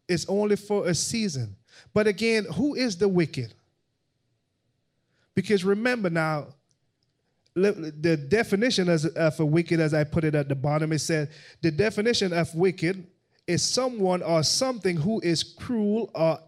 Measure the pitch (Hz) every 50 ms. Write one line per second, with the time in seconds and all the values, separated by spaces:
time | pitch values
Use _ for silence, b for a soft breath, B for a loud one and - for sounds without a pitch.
0 | _ - 180 165 - - 190 202 208 208 208 196 - - 208 202 - 175 175 -
1 | - - - 226 220 202 147 131 117 104 98 - B B B B B B - 208
2 | 214 214 202 214 220 226 226 220 202 165 160 151 247 294 277 - 262 247 190 170
3 | 208 196 190 175 170 131 - 135 120 110 - _ _ _ _ _ _ _ _ _
4 | _ _ _ _ _ _ _ _ _ _ _ _ _ _ _ _ _ _ _ _
5 | _ _ _ _ _ _ _ - 185 - 214 196 175 190 202 208 226 254 254 240
6 | 208 180 165 165 160 156 156 147 139 127 - _ _ _ _ _ _ _ _ _
7 | _ _ _ _ _ _ _ _ _ _ _ 170 185 208 196 160 160 156 151 151
8 | 151 165 165 151 143 135 190 214 233 - 208 196 226 254 - - 185 175 170 160
9 | 147 165 - - 165 156 151 - 160 147 151 170 170 - 175 165 160 156 156 156
10 | 151 151 - 170 156 156 151 151 143 139 143 139 131 147 147 156 160 156 160 151
11 | - - 165 156 147 143 B B B B B B - 165 151 151 202 220 208 208
12 | 208 240 240 - 208 185 170 170 165 - - 160 185 196 170 - 160 165 196 190
13 | 175 - _ _ _ _ _ _ _ - 175 160 - - - 247 254 262 247 220
14 | 190 185 180 180 170 156 165 160 151 - - - 262 254 262 226 - 190 175 165
15 | 143 196 226 202 - 170 170 151 - - - - - - 254 226 208 208 208 226
16 | 226 - - - 160 165 160 - -